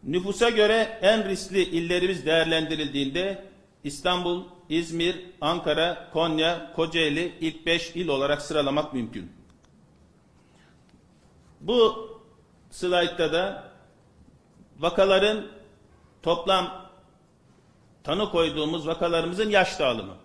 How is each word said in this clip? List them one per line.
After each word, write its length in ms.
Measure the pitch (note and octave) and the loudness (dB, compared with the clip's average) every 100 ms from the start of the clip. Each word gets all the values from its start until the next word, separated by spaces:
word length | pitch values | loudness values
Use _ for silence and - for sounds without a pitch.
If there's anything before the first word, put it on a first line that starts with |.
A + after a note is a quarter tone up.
Nüfusa 480 | - E3+ F#3 G3 A#3 | -2 -4 -2 2 2
göre 480 | A3 G#3 A3+ G#3+ - | 4 4 4 0 2
en 260 | F#3 A3 G3 | 4 4 2
riskli 340 | F#3+ - F#3+ | -4 -2 0
illerimiz 640 | F3 E3 E3+ F3+ F#3 F3+ C#3 | 0 0 0 0 0 -2 2
değerlendirildiğinde 1160 | E3 D#3+ D#3+ D#3 D#3 D3 C#3 C3+ E3+ F#3+ F#3+ - - _ _ | 2 4 0 0 -4 -4 -2 -4 -2 -4 -6 -14 -20 _ _
İstanbul, 600 | C#3+ - F3+ F3+ F3 F3 F#3 - - | -12 -4 0 0 0 -4 -6 -20 -4
İzmir, 480 | D#3 E3 E3 E3+ - - - | -2 -2 -2 -2 -2 -10 -4
Ankara, 720 | D3+ E3+ D#3+ D3+ E3+ E3 - | -2 0 0 2 2 -2 -4
Konya, 600 | D#3+ E3 D#3 D#3+ E3+ D#3 - | -2 0 2 0 0 -6 -4
Kocaeli 560 | E3 E3 D#3 C#3+ E3+ - | -2 2 0 0 -4 -4
ilk 260 | D#3+ D#3 E3+ | -6 -4 -2
beş 240 | E3 E3 E3+ | -2 -2 -6
il 120 | E3+ | -2
olarak 340 | C3+ C#3+ C#3+ | 0 0 0
sıralamak 520 | - D#3 C#3 D3 D3+ | 0 0 2 0 -2
mümkün. 380 | C3 A2+ G#2 D#2+ - - _ _ _ _ _ _ _ _ _ _ _ _ _ _ _ _ _ _ _ - - | -6 -6 -10 -14 -18 -20 _ _ _ _ _ _ _ _ _ _ _ _ _ _ _ _ _ _ _ -20 -14
Bu 480 | D#3 A#3+ A3 - - - - _ _ _ _ | 0 4 4 4 -12 -18 -20 _ _ _ _
slaytta 600 | - F3+ F3+ F3 F3 D#3+ | -6 0 2 2 0 0
da 400 | E3 F#3+ F#3+ - - - _ _ _ - _ _ _ - - | 0 -2 -6 -16 -20 -20 _ _ _ -20 _ _ _ -20 -4
vakaların 680 | D#3+ F3 G3 F#3+ G3+ G#3+ - - - - _ - _ _ | -2 2 4 6 4 0 -6 -16 -20 -20 _ -20 _ _
toplam 680 | D#3+ E3+ F#3+ F#3+ F3 - - - _ _ _ _ _ _ _ _ _ _ | -2 -2 2 0 0 -10 -18 -20 _ _ _ _ _ _ _ _ _ _
tanı 260 | - E3+ G#3 | -4 -2 0
koyduğumuz 560 | E3+ E3 D3 D3+ E3 D3+ | 2 2 0 -4 -4 -4
vakalarımızın 640 | E3 F3 E3 E3+ F3+ G#3+ | -2 0 0 -2 -2 2
yaş 280 | G3+ F3+ - | 4 4 2
dağılımı. 380 | C#3+ A2+ G2 F2+ | 0 0 -6 -14